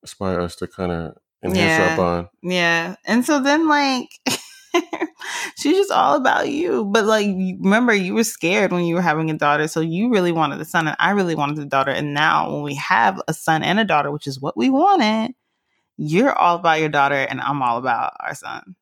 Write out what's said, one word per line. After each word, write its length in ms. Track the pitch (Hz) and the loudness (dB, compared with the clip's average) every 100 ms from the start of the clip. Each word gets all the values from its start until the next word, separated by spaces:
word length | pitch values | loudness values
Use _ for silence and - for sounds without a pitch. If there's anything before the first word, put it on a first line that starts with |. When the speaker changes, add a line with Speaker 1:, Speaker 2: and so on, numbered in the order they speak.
Speaker 1:
inspired 400 | - - 98 90 | -20 -8 -4 -2
us 140 | 87 - | -4 -6
to 100 | 87 | -12
kinda 480 | - 92 85 82 - _ _ | -6 -4 -4 -6 -12 _ _
enhance 340 | - 190 170 160 | -2 0 2 2
our 60 | 160 | 2
Speaker 2:
Yeah. 60 | 160 | 2
Speaker 1:
bond. 320 | 90 87 87 _ | 0 0 -4 _
Speaker 2:
Yeah. 540 | 180 180 170 170 170 180 - | -4 0 2 0 -2 -8 0
And 180 | 226 | 0
so 140 | 247 294 | 2 2
then, 280 | 269 294 320 | 2 2 4
like, 400 | 294 277 262 - - - | 2 2 -2 -6 -10 -6
<laughs> 1300 | - - - _ - 349 - 339 _ - - - - | -6 -8 -20 _ -4 -2 -8 -8 _ -12 -8 -10 -6
she's 200 | - 370 | 0 2
just 160 | 392 | 2
all 240 | - - 285 | 2 2 2
about 320 | 262 - - | 2 0 0
you. 360 | - 349 262 | -2 -2 -2
But, 200 | 208 208 | 0 0
like, 220 | 208 220 208 | 2 2 2
you, 280 | 185 185 185 | -2 -4 -2
remember, 340 | 185 208 247 | 2 2 4
you 200 | 214 180 | 2 2
were 100 | 208 | 0
scared 480 | 220 - 165 202 196 | -2 -2 0 2 2
when 120 | 180 | 0
you 120 | 170 170 | 0 0
were 40 | |
having 280 | 175 151 160 | 2 0 0
a 40 | 151 | 0
daughter, 300 | 147 147 156 | 0 2 0
so 120 | - | -2
you 300 | 160 165 233 | -4 -2 0
really 220 | 220 175 | 2 2
wanted 280 | 165 151 143 | 0 0 -2
a 40 | |
son, 240 | 160 175 156 | -4 -2 -2
and 80 | - | 0
I 120 | 170 | 0
really 260 | 202 180 160 | 2 0 0
wanted 220 | 143 151 | -2 -4
a 40 | |
daughter. 280 | 143 135 135 | -2 0 0
And 200 | 131 147 | -2 -2
now 380 | 143 156 156 - | 0 2 2 0
when 100 | 147 | -4
we 120 | 147 | -6
have 460 | 143 - 190 117 190 - | -8 0 4 4 0 -6
a 60 | |
son 280 | 160 - 254 | -6 0 0
and 160 | - 190 | 0 0
a 60 | |
daughter, 260 | 214 156 147 | 2 0 0
which 160 | 147 - | -6 -8
is 140 | 131 | -8
what 160 | 135 - | -8 -2
we 120 | 247 | 0
wanted, 640 | 262 381 392 220 220 220 254 _ _ _ _ _ - | 2 4 4 2 0 -4 -10 _ _ _ _ _ -10
you're 360 | 151 165 269 - | -2 2 2 4
all 200 | 175 170 | 2 2
about 240 | 175 156 | 2 2
your 80 | 156 | 2
daughter, 260 | 151 139 | 2 2
and 260 | 139 135 131 | 2 -2 -4
I'm 220 | 127 143 | -4 -2
all 160 | 127 117 | 0 -2
about 360 | 127 113 - - | -2 -2 -2 -6
our 140 | - | -12
son. 400 | 156 - - - 185 | -10 -12 -14 -16 -20